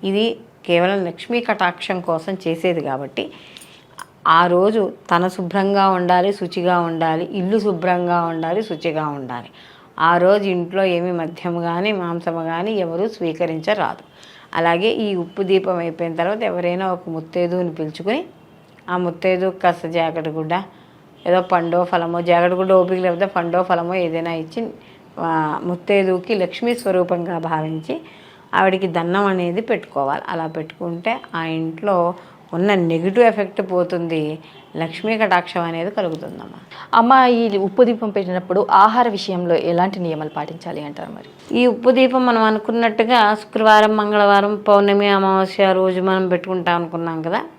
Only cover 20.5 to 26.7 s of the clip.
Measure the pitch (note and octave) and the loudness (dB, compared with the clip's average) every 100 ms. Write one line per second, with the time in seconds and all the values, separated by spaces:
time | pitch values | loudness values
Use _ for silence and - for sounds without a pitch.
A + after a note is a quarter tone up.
20.5 | F3 F#3+ - - - - - F3 F3+ F3+ | -4 -6 -18 -20 -20 -20 -10 0 0 2
21.5 | F3+ E3+ F3 F3+ F3 E3+ E3+ F3 F3 F3 | 0 2 0 0 0 0 -4 2 4 4
22.5 | F3+ F#3+ F#3+ F3+ F#3 F#3 E3+ F#3+ F#3+ E3+ | 2 4 4 4 0 0 0 -2 -2 -2
23.5 | F3 F#3 F3 E3+ F#3 E3+ E3 E3 E3 D#3+ | -2 2 0 0 -2 -2 -4 -6 -6 -8
24.5 | A#3 A3+ - - - - - E3 D#3+ D#3 | -8 -8 -12 -20 -20 -20 -8 -2 -2 -2
25.5 | - F3 F3+ - G3+ F#3+ F#3 F#3 G#3 F3+ | -4 -6 -6 0 2 2 -2 -2 -2 -2
26.5 | - A#3 | -2 -4